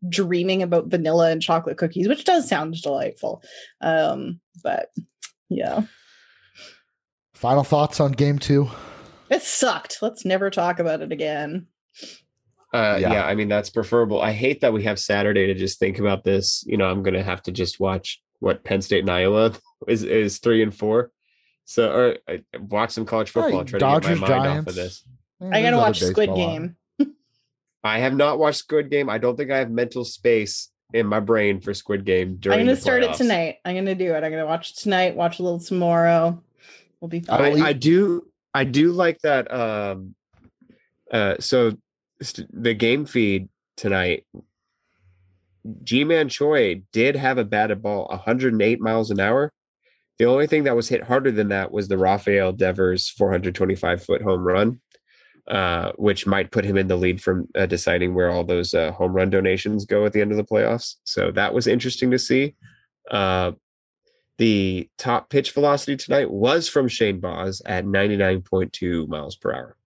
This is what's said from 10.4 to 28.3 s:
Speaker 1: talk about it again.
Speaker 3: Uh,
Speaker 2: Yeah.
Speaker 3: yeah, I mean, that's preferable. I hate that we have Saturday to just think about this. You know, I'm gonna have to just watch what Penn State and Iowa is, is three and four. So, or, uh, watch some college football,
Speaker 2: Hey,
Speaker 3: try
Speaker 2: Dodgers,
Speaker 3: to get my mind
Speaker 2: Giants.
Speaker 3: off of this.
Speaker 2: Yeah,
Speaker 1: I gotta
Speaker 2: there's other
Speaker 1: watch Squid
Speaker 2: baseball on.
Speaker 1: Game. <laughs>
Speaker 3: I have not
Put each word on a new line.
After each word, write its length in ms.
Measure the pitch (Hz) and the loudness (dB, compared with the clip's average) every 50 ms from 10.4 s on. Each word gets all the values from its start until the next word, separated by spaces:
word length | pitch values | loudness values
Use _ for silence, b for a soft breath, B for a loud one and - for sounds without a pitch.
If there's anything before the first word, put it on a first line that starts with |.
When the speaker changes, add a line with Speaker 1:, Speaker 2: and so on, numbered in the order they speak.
| 196 196 | 0 -2
Speaker 1:
talk 300 | 190 - 175 175 175 170 | -2 0 0 0 0 -2
about 220 | 170 165 156 160 | -2 -2 -2 -4
it 100 | 156 156 | -4 -8
again. 560 | 160 147 156 151 151 147 151 147 156 185 175 _ _ _ _ _ B B B B B B B _ _ _ _ _ _ _ _ _ - | -6 -6 -4 -4 -4 -4 -6 -6 -8 -10 -10 _ _ _ _ _ B B B B B B B _ _ _ _ _ _ _ _ _ -2
Speaker 3:
Uh, 240 | 123 110 107 104 95 | 0 2 2 2 2
Speaker 2:
Yeah. 120 | 92 90 87 | 2 2 2
Speaker 3:
yeah, 120 | 104 92 | 2 2
I 100 | 76 98 | 0 0
mean, 140 | 104 107 104 | 0 0 0
that's 200 | 104 104 104 - | 0 0 -2 -2
preferable. 520 | - 117 107 - - 120 117 104 104 87 | -4 -4 -4 0 2 2 2 2 2 0
I 100 | - 110 | 0 0
hate 300 | 107 107 120 131 147 - | -2 0 0 -2 0 2
that 100 | - 127 110 | 0 0 2
we 100 | 107 101 | 2 0
have 160 | 110 104 98 | -2 -4 -4
Saturday 480 | - - 104 101 101 104 104 101 95 98 | -2 -2 0 0 2 2 2 2 2 2
to 60 | 95 | 0
just 260 | 92 95 98 - - | -2 -4 -6 -2 -2
think 200 | - 101 95 95 | -2 -2 -2 -2
about 240 | 101 101 98 98 - | -2 0 -2 0 0
this. 400 | - 98 98 98 - - - - - | 0 0 0 0 -2 -4 -4 -4 -4
You 100 | - 107 | -2 0
know, 80 | 98 95 | 0 0
I'm 140 | 92 98 95 | 0 0 -2
gonna 200 | 98 92 92 98 | 0 0 0 -2
have 180 | 98 90 98 _ | -2 -6 -6 _
to 80 | - | -10
just 280 | 92 92 92 87 - - | -6 -4 -4 -4 -4 -2
watch 420 | 95 98 95 95 95 - - - _ _ _ _ | -2 -2 -2 -2 -6 -8 -14 -14 _ _ _ _
what 240 | - 98 - - _ | -2 -2 -2 -2 _
Penn 180 | - 101 98 | -2 -2 -2
State 180 | 98 - 104 92 | 0 0 0 0
and 80 | 95 98 | 2 0
Iowa 440 | 90 90 92 95 101 107 110 113 110 - _ _ _ _ - - | 0 2 2 2 4 4 2 2 0 -2 _ _ _ _ -4 -2
is, 160 | 117 110 107 | -2 -2 0
is 360 | - - 113 107 101 - - | 0 0 2 2 0 -4 -2
three 220 | - 120 117 110 110 | 0 2 4 4 2
and 100 | 107 98 | 0 -2
four. 380 | - - 107 107 117 123 120 _ _ _ _ _ _ _ _ _ _ _ | -4 -2 0 0 0 0 -2 _ _ _ _ _ _ _ _ _ _ _
So, 260 | - - - 117 110 | -6 0 0 2 2
or, 260 | - 120 123 123 - - _ - | 4 2 2 2 2 -2 _ -10
uh, 100 | 92 87 - _ - - | -10 -10 -10 _ -16 -16
watch 320 | - 101 101 104 113 113 | -12 -6 -2 -2 -2 -2
some 140 | - - 110 | -4 -8 -6
college 240 | - - 110 110 101 | -4 -2 -2 -2 -2
football, 280 | - 117 - 302 226 92 | -2 -2 0 0 0 -2
Speaker 2:
Hey, 40 | 90 | -4
Speaker 3:
try 140 | - 123 98 | -4 -2 0
Speaker 2:
Dodgers, 400 | - 131 143 156 156 - 170 160 | 2 2 2 2 2 0 -2 0
Speaker 3:
to 0 | |
get 20 | |
my 60 | - 95 | 2 0
mind 140 | 135 127 135 | 2 2 2
Speaker 2:
Giants. 220 | 139 143 147 156 - | 0 -2 -2 -4 -6
Speaker 3:
off 20 | |
of 60 | 90 | -6
this. 280 | 90 90 92 92 - _ - - _ _ _ _ _ | -6 -8 -8 -10 -14 _ -20 -20 _ _ _ _ _
Speaker 2:
Yeah, 60 | 180 185 | -10 -2
Speaker 1:
I 20 | |
gotta 120 | 190 214 | 0 2
Speaker 2:
there's 120 | 220 240 240 | 2 4 4
other 80 | 240 | 4
Speaker 1:
watch 180 | 233 214 214 - | 4 2 2 0
Squid 160 | 202 180 - 208 214 196 | 0 0 2 2 0 2
Speaker 2:
baseball 120 | 190 185 | 2 0
on. 340 | 180 170 165 156 160 175 170 _ _ _ _ _ | -2 -2 -2 -6 -8 -10 -10 _ _ _ _ _
Speaker 1:
Game. 160 | 285 285 - _ _ _ _ _ _ _ | -4 -4 -4 _ _ _ _ _ _ _
<laughs> 320 | _ _ _ _ _ _ _ | _ _ _ _ _ _ _
Speaker 3:
I 160 | 110 107 110 | -2 0 0
have 140 | 123 131 131 | 0 0 2
not 240 | 135 147 147 | 2 2 2